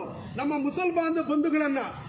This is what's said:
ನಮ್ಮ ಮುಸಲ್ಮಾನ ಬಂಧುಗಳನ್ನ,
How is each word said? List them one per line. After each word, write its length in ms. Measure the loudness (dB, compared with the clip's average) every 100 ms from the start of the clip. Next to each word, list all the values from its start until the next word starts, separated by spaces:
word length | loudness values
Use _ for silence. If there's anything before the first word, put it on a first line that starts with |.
| -4 -10 -8 -4
ನಮ್ಮ 280 | -2 0
ಮುಸಲ್ಮಾನ 560 | 0 0 2 2 2 2 2
ಬಂಧುಗಳನ್ನ, 480 | 2 4 2 2 0 -2 -8